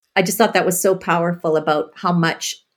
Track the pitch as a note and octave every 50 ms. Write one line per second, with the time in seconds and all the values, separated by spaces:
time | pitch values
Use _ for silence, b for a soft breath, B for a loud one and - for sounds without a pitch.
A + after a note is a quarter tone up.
0 | _ _ - G3 F#3 F3 - - A3+ G#3+ A3 F#3+ E3+ F3 F3 - - G3+ F#3+ F#3+
1 | - - E3+ F3 E3+ F3 F3 E3+ - E3 D#3 D#3 D3+ D#3+ D3+ D3+ D3+ - - -
2 | - F#3 F3 F3 E3 E3 - - - - - - _ _ _